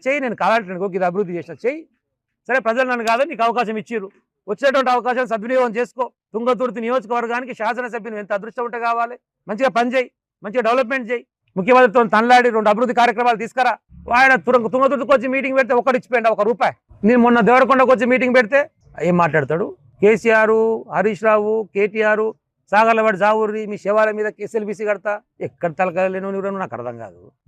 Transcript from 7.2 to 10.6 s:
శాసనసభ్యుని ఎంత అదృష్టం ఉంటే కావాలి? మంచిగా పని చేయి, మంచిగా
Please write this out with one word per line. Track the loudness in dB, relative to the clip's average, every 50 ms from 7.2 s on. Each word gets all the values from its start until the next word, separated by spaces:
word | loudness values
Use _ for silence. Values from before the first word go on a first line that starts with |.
| -4 -4 -6 -6 -6 -8 -8
శాసనసభ్యుని | -6 -4 -4 -4 -4 -6 -8 -8 -10 -10 -10 -10 -10
ఎంత | -8 -6
అదృష్టం | -6 -6 -6 -8 -8 -8 -8
ఉంటే | -6 -6 -6
కావాలి? | -4 -4 -2 -2 -4 -6 -8 -16 _ _ _ _ _ -10
మంచిగా | -6 -2 -2 -2
పని | 0 0 -2 0 0
చేయి, | -2 -2 -4 _ _ _ _ _ _
మంచిగా | -14 -6 -4 -2